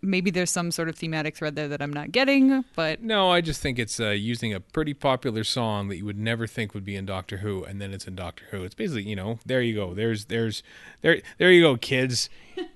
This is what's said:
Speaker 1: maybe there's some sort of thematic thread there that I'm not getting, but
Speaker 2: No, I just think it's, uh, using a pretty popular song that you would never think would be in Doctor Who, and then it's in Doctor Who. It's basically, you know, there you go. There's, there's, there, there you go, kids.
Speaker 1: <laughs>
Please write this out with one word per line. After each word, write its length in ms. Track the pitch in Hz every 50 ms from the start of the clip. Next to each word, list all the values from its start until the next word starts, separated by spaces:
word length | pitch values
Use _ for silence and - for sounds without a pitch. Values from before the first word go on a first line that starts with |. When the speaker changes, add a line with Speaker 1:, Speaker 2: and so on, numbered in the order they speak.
Speaker 1:
maybe 300 | - 190 190 185 175 202
there's 180 | 170 185 180 175
some 220 | - 185 175 170
sort 180 | 165 - 165 160
of 60 | 160
thematic 400 | - - 165 160 156 151 156 151
thread 200 | - 165 151 147
there 120 | 151 151 143
that 140 | 147 147 143
I'm 100 | 147 147
not 180 | 147 147 -
getting, 520 | 170 240 269 269 277 277 262 262 269 269 254 _ _
but 280 | - 165 156 156 - 226
Speaker 2:
No, 260 | 226 220 208 190 185
I 120 | 175 175
just 200 | 175 160 147 -
think 160 | - 147 127 120
it's, 220 | 117 107 - -
uh, 100 | 120 107
using 440 | 104 104 101 113 120 113 - 113 104
a 60 | 95
pretty 340 | 98 _ _ 156 156 151 143
popular 500 | _ - 143 131 123 - 135 107 110 110
song 440 | - - 131 120 113 107 104 101 98
that 80 | 98 82
you 80 | 101
would 120 | 104 101 101
never 300 | 107 113 117 113 117 110
think 260 | - - 110 101 -
would 120 | 104 98
be 100 | 98 101
in 100 | 98 98
Doctor 320 | 98 98 92 90 - - 95
Who, 260 | 98 107 101 95 87
and 160 | - 98 98
then 140 | 101 98 95
it's 140 | 92 - -
in 80 | 95
Doctor 300 | 90 90 85 - - - -
Who. 120 | - 98 92
It's 120 | 113 -
basically, 280 | - 220 196 151 113 98
you 120 | 104 107
know, 240 | 98 92 104 117 110 -
there 160 | - 127 127
you 140 | 123 117 113
go. 180 | 104 101 90 90
There's, 320 | 98 110 117 113 104 104
there's, 380 | - - 117 113 113 107 - - - - - - - - _
there, 200 | - 151 170 - - - - _
there 140 | 175 180
you 100 | 185 175
go, 160 | 170 156 135 117
kids. 500 | - - 139 127 127 131 123 113 - - -
Speaker 1:
<laughs> 60 | - - - - - 359 - -